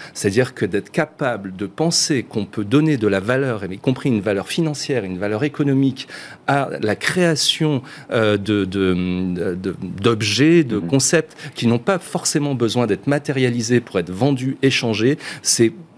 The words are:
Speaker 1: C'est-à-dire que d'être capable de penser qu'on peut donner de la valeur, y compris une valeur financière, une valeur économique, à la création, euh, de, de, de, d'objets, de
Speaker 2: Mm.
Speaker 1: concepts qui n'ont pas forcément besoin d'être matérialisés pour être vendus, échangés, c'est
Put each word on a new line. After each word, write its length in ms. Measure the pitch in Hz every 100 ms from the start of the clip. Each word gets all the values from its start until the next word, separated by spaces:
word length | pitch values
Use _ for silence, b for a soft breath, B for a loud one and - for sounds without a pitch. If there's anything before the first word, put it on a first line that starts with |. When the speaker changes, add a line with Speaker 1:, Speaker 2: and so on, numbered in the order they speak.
| B
Speaker 1:
C'est-à-dire 400 | - 104 104 127
que 140 | - 101
d'être 240 | 98 -
capable 640 | - 151 - 135 107 98 92
de 100 | 98
penser 560 | - 165 165 - 135
qu'on 240 | - 110 98
peut 180 | -
donner 340 | 101 139 156 135
de 100 | 104
la 120 | 98
valeur, 440 | 101 131 135 107 95
y 140 | 101
compris 300 | 139 127 143
une 120 | 110
valeur 260 | 101 98 -
financière, 560 | - 160 143 - 127
une 140 | 95 90
valeur 260 | 104 107
économique, 640 | 147 143 143 135 135 - - B B B -
à 240 | 139 135 -
la 160 | 107 101
création, 880 | - 175 170 151 - - 156 135 127 B -
euh, 260 | 117 107 104
de, 260 | 98 104 95
de, 880 | 98 95 90 90 90 92 87 92 90
de, 200 | 95 - 92 -
d'objets, 600 | 117 110 107 101 156 170
de 140 | 131 107
Speaker 2:
Mm. 100 | 85
Speaker 1:
concepts 480 | 135 - 165 156 B 139 -
qui 100 | 117
n'ont 140 | 120
pas 180 | 196 185
forcément 560 | - 175 - 151 143
besoin 320 | 127 113 120 117
d'être 220 | 95 143
matérialisés 720 | 143 143 135 127 120 110 123
pour 180 | 120 95
être 140 | 87
vendus, 460 | 92 139 131 131 -
échangés, 560 | 135 - 117 104 123 160 B B
c'est 320 | - - 113 104 -